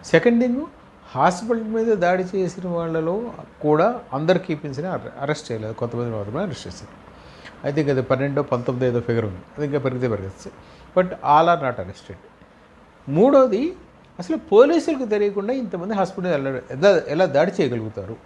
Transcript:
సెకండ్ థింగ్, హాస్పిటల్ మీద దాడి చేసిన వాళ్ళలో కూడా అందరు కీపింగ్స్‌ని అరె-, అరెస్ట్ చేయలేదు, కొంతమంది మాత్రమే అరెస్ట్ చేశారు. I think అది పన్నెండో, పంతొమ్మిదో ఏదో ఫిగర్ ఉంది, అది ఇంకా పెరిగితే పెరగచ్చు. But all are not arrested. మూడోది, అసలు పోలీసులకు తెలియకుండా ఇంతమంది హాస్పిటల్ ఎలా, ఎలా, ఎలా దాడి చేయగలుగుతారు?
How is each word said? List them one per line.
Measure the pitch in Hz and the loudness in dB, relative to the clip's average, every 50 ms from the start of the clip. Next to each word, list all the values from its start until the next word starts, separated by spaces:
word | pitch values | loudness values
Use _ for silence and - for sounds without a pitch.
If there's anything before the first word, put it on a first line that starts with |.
| - | -2
సెకండ్ | - - 165 - 240 233 233 | 4 2 4 6 6 4 4
థింగ్, | 254 247 240 269 311 - - - - - - - - - - | 2 2 0 -2 -6 -8 -12 -20 -20 -20 -20 -20 -20 -10 -2
హాస్పిటల్ | 131 143 175 180 - 226 220 240 226 220 | 2 2 2 2 0 -4 -4 -4 -4 -2
మీద | 214 220 226 226 | -4 -2 -2 0
దాడి | 233 220 196 175 175 185 185 185 180 - | 0 0 2 2 2 2 0 -2 -4 -2
చేసిన | 196 185 175 - - 175 180 | -2 -2 -4 -4 -6 -8 -6
వాళ్ళలో | 175 170 170 165 160 165 160 165 180 214 240 233 - - - - - - | -4 -4 -4 -2 -2 -2 -2 -2 -2 -4 -6 -8 -12 -14 -18 -20 -16 -4
కూడా | - 151 151 151 175 226 240 233 - - | 2 2 4 4 4 2 2 -2 -8 -8
అందరు | - 135 156 165 185 175 | -6 -4 2 2 2 2
కీపింగ్స్‌ని | - - 160 147 - 147 131 123 156 | 2 -4 -8 -6 -6 -10 -8 -8 -6
అరె-, | 190 170 123 113 117 - 127 | -6 -6 -6 -8 -10 -10 -8
అరెస్ట్ | 139 139 151 147 - - | -4 -4 -4 -6 -4 -8
చేయలేదు, | 120 110 107 110 | -8 -6 -6 -8
కొంతమంది | 113 - 123 117 117 117 120 120 113 | -6 -6 -6 -6 -4 -6 -6 -4 -4
మాత్రమే | 107 101 101 110 151 | -6 -6 -6 -6 -6
అరెస్ట్ | 202 190 127 - - | -6 -6 -8 -10 -12
చేశారు. | 95 90 - - - - - - - - - - - - - - - - - - | -14 -14 -16 -18 -20 -20 -20 -20 -20 -20 -20 -20 -20 -20 -20 -20 -20 -18 -8 -6
I | 135 | -4
think | 143 151 151 143 | -2 0 0 2
అది | 139 131 | 2 0
పన్నెండో, | 123 - 135 123 139 143 139 147 | 2 0 0 0 0 -2 -2 -2
పంతొమ్మిదో | 147 - 135 120 120 139 131 123 127 | -2 -2 -2 -2 -2 -4 -2 0 0
ఏదో | 127 120 120 | 0 0 0
ఫిగర్ | 117 - 120 113 107 | -2 0 -2 -2 -2
ఉంది, | 104 92 90 - - - | -4 -8 -10 -16 -18 -8
అది | - 151 | -6 -6
ఇంకా | 143 139 147 | -2 -2 -2
పెరిగితే | 127 135 127 123 127 123 | -2 -2 -2 -2 -2 -2
పెరగచ్చు. | 110 98 95 95 95 - - - - - - - - - - - - 185 | -2 -2 -6 -10 -12 -14 -18 -18 -18 -20 -20 -20 -20 -20 -20 -2 0 0
But | 185 180 | 0 0
all | - - - 135 143 151 165 170 170 | -4 -6 2 4 6 6 6 4 2
are | 160 143 | 2 0
not | 127 117 | -4 -4
arrested. | 104 92 90 87 - - - 95 87 - - - _ - _ - - - _ - - - _ _ _ - - | -4 -8 -10 -12 -16 -18 -20 -20 -20 -20 -20 -20 _ -20 _ -20 -20 -20 _ -20 -20 -20 _ _ _ -8 -2
మూడోది, | 139 160 214 269 277 277 262 254 196 208 277 339 381 - - - - - - - _ - | 2 4 4 6 8 6 6 6 2 0 -2 -4 -6 -10 -18 -20 -20 -20 -20 -20 _ -14
అసలు | 175 - 320 | -6 -6 -6
పోలీసులకు | - - - 196 208 254 294 339 330 277 - 311 262 262 | -6 -2 4 8 8 8 8 6 2 2 0 -2 -2 -2
తెలియకుండా | 214 214 208 208 202 190 202 196 214 | -2 0 0 0 0 0 -2 -4 -2
ఇంతమంది | 262 269 247 190 196 180 170 202 220 | -4 -4 -4 -6 -6 -8 -6 -4 -2
హాస్పిటల్ | 202 190 180 190 - 175 180 | -2 -2 -2 -2 -4 -2 0
ఎలా, | 160 143 135 135 135 123 - - | 0 0 0 -2 -4 -6 -8 -8
ఎలా, | 131 131 160 202 190 160 - - | -6 4 4 6 6 6 2 0
ఎలా | 143 160 185 | 0 2 2
దాడి | 160 131 139 160 190 185 - | 2 4 2 2 2 2 0
చేయగలుగుతారు? | 170 131 120 113 110 110 - 107 95 98 117 131 - | 0 0 0 -4 -6 -6 -8 -10 -10 -10 -12 -14 -16